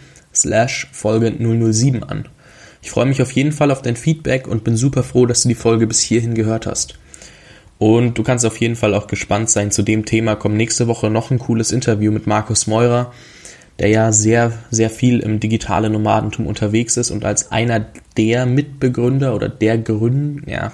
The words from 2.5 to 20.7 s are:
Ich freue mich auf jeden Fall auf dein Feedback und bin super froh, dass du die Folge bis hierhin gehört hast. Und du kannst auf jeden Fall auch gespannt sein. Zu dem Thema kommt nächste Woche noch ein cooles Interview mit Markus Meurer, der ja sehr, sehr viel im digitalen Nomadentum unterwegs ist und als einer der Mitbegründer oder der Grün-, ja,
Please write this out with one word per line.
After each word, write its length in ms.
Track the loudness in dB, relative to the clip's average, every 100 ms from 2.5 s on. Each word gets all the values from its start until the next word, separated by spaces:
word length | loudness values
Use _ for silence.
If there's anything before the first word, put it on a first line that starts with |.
| -20 -20 -20
Ich 80 | -6
freue 160 | -2 0
mich 160 | 0
auf 100 | 0
jeden 200 | 0 0
Fall 180 | 2 0
auf 140 | 0
dein 120 | -2 -2
Feedback 520 | -2 -2 -2 -4 -2
und 160 | -4
bin 120 | -2 0
super 280 | 0 0
froh, 240 | 0 2 2
dass 160 | 2
du 60 | 0
die 60 | 0
Folge 300 | 2 2 2
bis 140 | 0
hierhin 320 | 0 0 0
gehört 320 | -2 -2 -2 -4
hast. 340 | -6 -8 -12 -20 -20 -20 -20 -20 -20 -20 0
Und 400 | 4 4 4 0
du 60 |
kannst 220 | 0 0 0
auf 120 | 0
jeden 180 | -2 0
Fall 200 | 0 0
auch 120 | -2
gespannt 440 | -6 -2 -2 0
sein. 180 | 0 0
Zu 140 | 0
dem 220 | 0 0 0
Thema 300 | 0 0 -2
kommt 220 | 0 0
nächste 300 | 0 0 0
Woche 220 | 0 0
noch 180 | -2 0
ein 100 | -2
cooles 320 | 0 0 0
Interview 400 | 0 0 2 2
mit 160 | 0 0
Markus 400 | -2 0 -2 0
Meurer, 460 | 2 4 2 -2 -8 -20 -20 -20 -20 -16 -2
der 80 | 2
ja 240 | 4 4
sehr, 400 | 4 4 4 2 -2 -4
sehr 200 | 0 0
viel 300 | 2 2 2
im 200 | 0 -2
digitalen 540 | 0 -2 0 0 0
Nomadentum 520 | 0 2 0 0 -4 -6
unterwegs 500 | -4 0 0 0 -2
ist 120 | -4
und 160 | -4 -4
als 260 | -4 -4
einer 340 | -2 0 -2 -4 -12 -6 0
der 280 | 2 2 2
Mitbegründer 880 | 0 -2 -2 -2 2 0 2 0
oder 160 | -2 -4
der 300 | 0 0 2
Grün-, 640 | 0 0 0 0 -2 -6 -8
ja, 280 | -6 -6